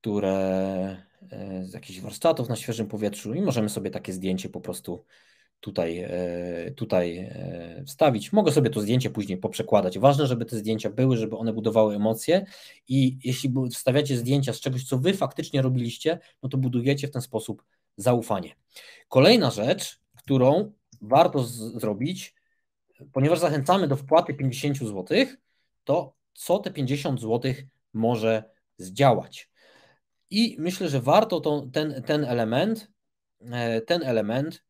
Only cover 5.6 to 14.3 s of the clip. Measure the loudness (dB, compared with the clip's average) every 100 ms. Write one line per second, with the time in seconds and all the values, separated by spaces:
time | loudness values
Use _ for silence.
5.6 | -8 -4 -2 -2 -6 -4 -4 -6 -6 -8
6.6 | -10 -10 -2 0 0 -4 -12 -12 -12 -12
7.6 | -14 -14 -16 2 2 2 0 2 4 4
8.6 | 2 0 0 0 0 -4 -6 -4 -6 -6
9.6 | 2 2 2 4 4 6 2 -2 -4 -6
10.6 | -4 -2 -4 0 2 2 0 -4 -4 -2
11.6 | 2 4 4 4 0 0 2 0 0 -16
12.6 | -20 -20 _ 2 2 2 -4 -2 -2 -2
13.6 | -2 -2 2 2 2 -2 2